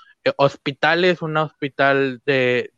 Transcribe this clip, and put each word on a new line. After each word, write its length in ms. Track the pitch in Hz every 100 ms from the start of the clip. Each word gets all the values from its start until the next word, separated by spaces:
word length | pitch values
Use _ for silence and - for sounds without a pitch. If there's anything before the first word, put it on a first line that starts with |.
| - _
eh, 100 | 131 -
hospitales, 840 | 143 - - 139 156 170 185 175
un 140 | 160 156
hospital 840 | 156 - 143 - 139 139 135 127
de, 480 | - 135 127 123 110